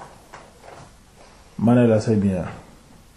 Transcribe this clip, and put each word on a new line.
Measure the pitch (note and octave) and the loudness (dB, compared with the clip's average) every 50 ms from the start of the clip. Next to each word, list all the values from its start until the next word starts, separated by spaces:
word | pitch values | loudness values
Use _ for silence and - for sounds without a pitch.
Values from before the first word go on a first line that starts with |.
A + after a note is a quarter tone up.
| - - - - - - - - - - - - - - - - - - - - - - - - - - - - - - - - | -20 -20 -20 -20 -20 -20 -20 -20 -20 -20 -20 -20 -20 -20 -20 -20 -20 -20 -20 -20 -20 -20 -20 -20 -20 -20 -20 -20 -20 -18 -8 -2
Ma | - A#2 A#2+ | 0 2 2
ne | B2 A#2+ | 4 4
la, | A#2 A2 G#2+ | 2 2 0
c'est | G#2 A#2+ A2 | 0 0 0
bien. | G2+ G2 G2+ F#2 F2+ D#2+ - - - - - - - - - - - - - - | 0 0 -2 -2 -4 -6 -10 -14 -18 -20 -20 -20 -20 -20 -20 -20 -20 -20 -20 -20